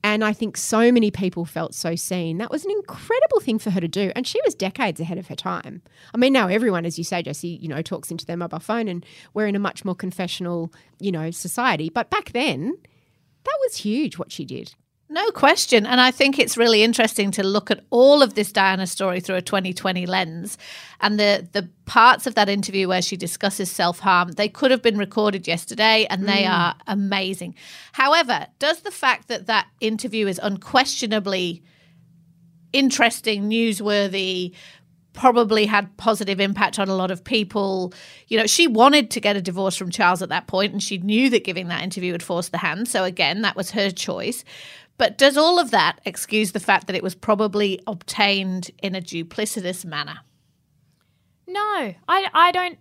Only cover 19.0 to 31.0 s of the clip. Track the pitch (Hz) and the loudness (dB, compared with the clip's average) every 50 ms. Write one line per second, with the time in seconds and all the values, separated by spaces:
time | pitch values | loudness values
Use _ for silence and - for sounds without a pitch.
19 | 196 190 180 185 180 - 190 185 180 - - 196 185 180 180 - - 190 180 180 | -2 -2 -2 -2 -4 -4 -4 -4 -4 -2 -2 -2 -2 -2 -6 -4 -4 -4 -4 -2
20 | 180 170 185 185 185 160 160 170 170 208 - - - - - - - - - _ | -4 -2 -2 -2 -2 -2 -6 -10 -10 -12 -12 -14 -16 -20 -18 -18 -20 -20 -10 _
21 | - 208 208 208 208 202 202 - - - _ 202 180 - _ _ _ - - 233 | -2 0 2 2 4 4 2 2 -2 -4 _ -6 -6 -6 _ _ _ 2 6 8
22 | 226 247 269 - - 262 220 233 208 196 202 202 196 - 196 196 190 185 185 185 | 8 8 8 6 2 -2 2 2 2 2 2 -2 -2 -4 -2 -2 0 0 0 0
23 | 185 - 202 180 185 170 - - - 196 196 - 196 175 - - 180 175 175 - | -2 -2 -6 -6 -6 -8 -6 -4 -4 -4 -2 -2 -6 -6 -2 0 0 0 0 0
24 | - 185 185 175 180 180 170 - 208 214 - - 285 262 262 247 - 233 220 208 | 2 4 4 4 4 0 -2 -2 -2 -2 -2 0 4 4 4 4 4 0 2 2
25 | 202 190 - 220 214 208 202 196 175 - 165 170 - - 220 - 214 220 220 220 | -4 -2 0 0 0 0 0 -2 -4 -4 -4 -4 -4 -10 -2 2 4 4 4 4
26 | 214 - - 190 196 202 196 196 196 185 185 180 170 170 - _ - - 208 202 | 2 0 -2 -2 0 0 2 2 2 2 2 2 2 0 -2 _ -6 -4 -2 -2
27 | 196 196 196 196 190 185 190 185 180 175 180 _ - - - - - - _ - | -2 -2 -2 -2 -4 -4 -6 -8 -10 -14 -14 _ -20 -20 -20 -20 -20 -18 _ 0
28 | 269 277 302 339 330 240 233 151 - - _ _ 277 294 320 - _ 415 - - | 2 4 4 4 4 2 0 -4 -4 -8 _ _ -2 -2 -2 -2 _ -14 -10 -2
29 | - 269 240 - - _ 240 208 190 - 226 208 - _ _ _ - 220 220 208 | 0 0 0 0 -2 _ -8 -8 -4 0 0 0 0 _ _ _ -4 -4 -4 -2
30 | - - 196 220 214 196 185 175 - 202 196 185 - - - 262 269 269 - - | -6 -6 -2 -2 -2 -2 -2 -4 -4 -6 -6 -6 -10 2 2 2 2 2 -2 -6